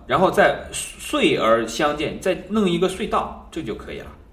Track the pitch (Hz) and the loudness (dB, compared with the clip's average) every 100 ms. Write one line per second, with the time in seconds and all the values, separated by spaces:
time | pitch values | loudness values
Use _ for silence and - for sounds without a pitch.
0 | - 156 180 208 165 - - - - - | 0 2 4 6 4 4 -6 -10 -12 -12
1 | - 294 185 123 110 113 110 - 151 147 | -4 2 2 4 4 4 2 0 0 0
2 | 127 95 147 - - 220 190 170 185 - | -4 -4 -2 -4 -2 0 2 2 0 -2
3 | 208 214 - - - - 110 92 85 71 | -2 -2 -4 -10 -12 -10 -8 -8 -10 -12
4 | - - - | -14 -18 -20